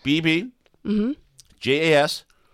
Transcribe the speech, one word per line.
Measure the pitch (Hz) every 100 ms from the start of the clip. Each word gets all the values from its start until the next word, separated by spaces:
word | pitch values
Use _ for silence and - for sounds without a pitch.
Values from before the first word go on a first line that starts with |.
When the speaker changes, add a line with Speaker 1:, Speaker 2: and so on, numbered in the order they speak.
Speaker 1:
B | 131 156
B, | 165 165 247 _ _ _ 208
Speaker 2:
Mm-hmm. | 208 233 302 _ _ - -
Speaker 1:
J | 123 143 160
A | 143
S. | 151 - - _ _